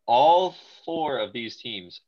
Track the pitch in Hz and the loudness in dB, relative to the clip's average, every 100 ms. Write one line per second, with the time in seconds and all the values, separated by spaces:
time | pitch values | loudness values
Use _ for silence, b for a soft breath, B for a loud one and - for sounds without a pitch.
0 | - 120 143 175 185 - - _ - 165 | 0 4 6 4 2 -4 -20 _ -10 -6
1 | 156 131 107 120 113 104 123 104 90 - | -4 -4 -6 -8 -12 -12 -14 -14 -16 -20